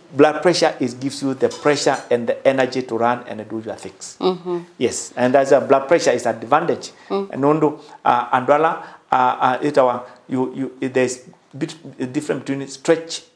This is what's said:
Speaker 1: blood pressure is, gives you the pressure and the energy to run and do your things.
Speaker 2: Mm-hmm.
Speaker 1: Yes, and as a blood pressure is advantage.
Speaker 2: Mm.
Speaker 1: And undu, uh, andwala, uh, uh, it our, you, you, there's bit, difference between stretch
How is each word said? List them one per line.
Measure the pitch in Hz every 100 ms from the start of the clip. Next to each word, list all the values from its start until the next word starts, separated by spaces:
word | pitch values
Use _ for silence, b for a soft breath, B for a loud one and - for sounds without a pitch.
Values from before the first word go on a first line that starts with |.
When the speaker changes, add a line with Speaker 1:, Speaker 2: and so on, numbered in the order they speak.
| -
Speaker 1:
blood | 135 151 151
pressure | 180 160 156 -
is, | 123
gives | 123 135 -
you | 135
the | 131 110
pressure | - 147 143 147 131 -
and | 120 117
the | - 139
energy | 131 127 131
to | 127 113
run | 117 123 120
and | 107 107
do | 113
your | 110 98
things. | 95 - - -
Speaker 2:
Mm-hmm. | 185 175 175 175 175 -
Speaker 1:
Yes, | 120 - - 123
and | 123 139
as | 135
a | 135
blood | 117 135 -
pressure | 170 139
is | 120 117
advantage. | 110 113 151 165 120 - - -
Speaker 2:
Mm. | 196 196
Speaker 1:
And | 131
undu, | 139 156 151 151 B B
uh, | - 120 120 131
andwala, | 123 147 160 165 B B _
uh, |
uh, | 131 127 - 127 127
it | 147 143
our, | 127 113 101 B -
you, | 131 127 131 131 -
you, | 131
there's | 131 123 - - - _ 135
bit, | 160 - 139 - 127
difference | 147 147 135
between | 139 139 135
stretch | - - 160 - - -